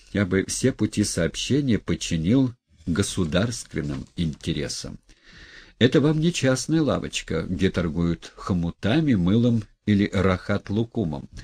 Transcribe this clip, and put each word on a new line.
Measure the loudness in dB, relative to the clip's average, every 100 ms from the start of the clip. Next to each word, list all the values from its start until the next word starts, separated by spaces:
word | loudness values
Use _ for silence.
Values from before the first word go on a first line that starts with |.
| -6
я | -2 0
бы | 0 0
все | 0 -2
пути | 0 -2 0
сообщения | -2 0 -2 -2 -2 0 2 0
подчинил | 0 -4 -2 -2 2 2 2 -2 _ _
государственным | -4 0 0 -2 0 0 0 -4 -8 -8 -6 -8 -10 -6
интересам. | -6 -4 -6 -4 -6 -8 -12 -14 _ -20 _ -20 -20 -20 -14 0
Это | 4 4
вам | 2 2
не | 0
частная | 0 0 0 0 0
лавочка, | 2 0 -4 -8 -6 -4 -4
где | 0 0
торгуют | 2 -2 0 0 -2 -6
хомутами, | -12 -4 -2 -2 -4 0 2 2
мылом | 2 4 4 4 2 -2 _ 2
или | 4 4
рахат-лукумом. | 2 2 2 0 -4 -2 -4 -2 -2 -4 -4 -10 -16